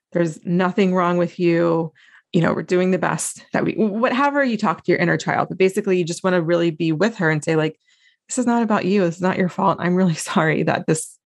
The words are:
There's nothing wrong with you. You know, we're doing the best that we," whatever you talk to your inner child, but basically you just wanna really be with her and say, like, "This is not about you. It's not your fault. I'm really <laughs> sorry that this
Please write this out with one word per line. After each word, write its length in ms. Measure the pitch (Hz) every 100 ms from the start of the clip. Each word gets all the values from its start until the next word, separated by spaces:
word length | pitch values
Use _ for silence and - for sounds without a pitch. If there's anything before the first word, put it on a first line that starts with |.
| _
There's 320 | 175 170 156 -
nothing 480 | 175 180 196 190
wrong 240 | 185 175 175
with 220 | 175 -
you. 520 | 170 170 170 165 165 _ _ - _
You 100 | 170
know, 120 | 175
we're 80 | -
doing 300 | 165 180 185
the 60 | 185
best 460 | 160 160 - - -
that 120 | - -
we," 80 |
whatever 680 | - 214 208 240 247 285 285
you 120 | 269 214
talk 280 | 202 175
to 80 | -
your 80 | -
inner 180 | 170 160
child, 320 | 170 - -
but 80 | -
basically 400 | 190 196 208 185
you 80 | 165
just 180 | 170
wanna 180 | 190 180
really 300 | 160 170 170
be 200 | 156 165
with 260 | 151 214 214
her 120 | 160
and 140 | 156
say, 120 | 165 156
like, 240 | 156 - _ _ _ _ -
"This 80 | -
is 80 | 240
not 180 | 233
about 220 | 220 208 180
you. 180 | 202
It's 160 | 170 170
not 180 | 185 -
your 120 | 180
fault. 300 | - 190 -
I'm 140 | 175 180
really 180 | 185
<laughs> 180 | 156 -
sorry 320 | 190 160 151
that 220 | 160 - 180
this 300 | 156 - - _